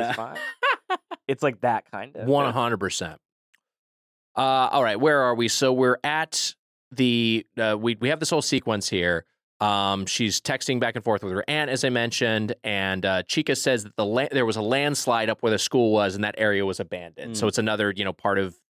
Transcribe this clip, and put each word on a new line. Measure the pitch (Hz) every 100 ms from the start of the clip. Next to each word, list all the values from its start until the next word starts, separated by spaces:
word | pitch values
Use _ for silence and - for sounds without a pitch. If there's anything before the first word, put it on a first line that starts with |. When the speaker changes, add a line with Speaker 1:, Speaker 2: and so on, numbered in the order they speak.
| 117
Speaker 1:
satisfying." | 113 117 -
Speaker 2:
<laughs> | 960 - 539 - - 359 - - -
Speaker 1:
It's | 135
like | 147 117
that | 120 107 -
kind | 101 123 -
of. | 131
Speaker 3:
One | 143 135
hundred | 117 120 104
percent. | 95 - 85 73 _ _ _ _ _ _ _ _ _ _ _ -
Uh, |
all | 131 131 131 139
right, | 117 104
where | 156 143
are | 123
we? | 117 113
So | - 131
we're | 131 127 127
at | 143 156 160 - - - _ _ -
the, | 127 127 117 113 113 - -
uh, | 110 107
we, | 117 110
we | 123
have | 156
this | 156
whole | 156
sequence | - 131 117 107 -
here. | 95 87 85 - _ _ -
Um, | 104 101 98 98 95
she's | - 110 -
texting | - 135 - 127
back | 117 113
and |
forth | 117 104
with | 98
her | 92 -
aunt, | 151 147
as | 131
I | 135
mentioned, | 123 117 - 120 110 107 -
and, | 110 101 98 95 95
uh, | 92
Chika | - 160 151 135
says | 139 123
that | 104
the | -
la-, | 104 120 143
there | 135
was | 113 107
a |
landslide | 107 135 147 139 131 117 110
up | 107
where | 113
the | 107
school | - 131 117
was, | 107 98 101
and |
that | 104 -
area | 107 98 98
was | 92
abandoned. | 90 90 85 76 73 110
So | 110
Speaker 2:
Mm. |
Speaker 3:
it's | 117
another, | 110 107 101 95
you |
know, | 98
part | - 101 98
of | 95 - _